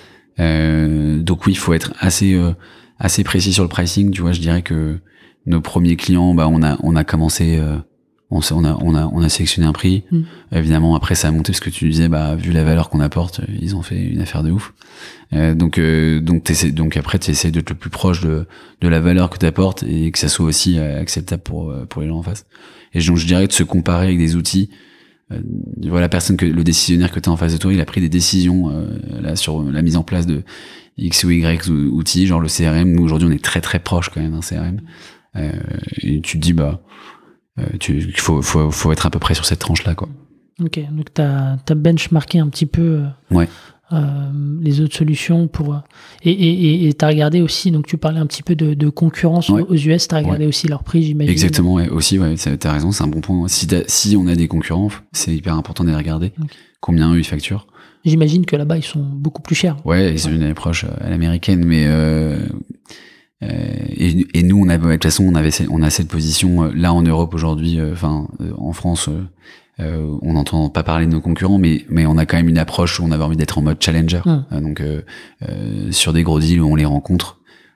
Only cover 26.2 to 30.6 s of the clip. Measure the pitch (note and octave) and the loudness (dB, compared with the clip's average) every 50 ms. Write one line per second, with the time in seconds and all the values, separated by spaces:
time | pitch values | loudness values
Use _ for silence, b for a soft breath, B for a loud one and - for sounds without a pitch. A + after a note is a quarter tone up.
26.2 | - - F#2+ F2+ F2+ D#2+ E2 E2+ E2 E2+ D#2+ - - F2+ F2 F2 F2+ F2 - F2 | 0 0 0 2 2 2 2 2 2 2 2 2 2 2 2 2 2 0 0 -2
27.2 | E2 F2 E2 D#2+ E2+ E2 E2 D#2+ - F#2+ G2 F2+ D#2+ - - F#2+ F2 D#2 F2 F2 | 0 0 0 0 0 0 0 0 0 0 0 0 0 -2 -2 -2 0 0 2 0
28.2 | E2+ - F#2+ F#2 F2+ F2+ F2+ F#2 F2 D2+ D2 D#2+ D#2 D2 D2 - - - - A#1 | 0 2 2 2 2 4 2 2 0 0 -2 -4 -6 -6 -8 -8 -8 -10 -8 -8
29.2 | - D2+ D#2+ - - D#2 D#2 D#2 D2+ C#2 C#2 D#2 E2+ E2 E2 E2+ D#2+ - F#2 F2 | -6 -6 -4 -4 -4 -4 -4 -4 -4 -2 0 0 2 2 2 0 0 -2 -2 -2
30.2 | E2+ E2+ D2+ D2 G2 B B B | 0 0 -2 -4 -4 B B B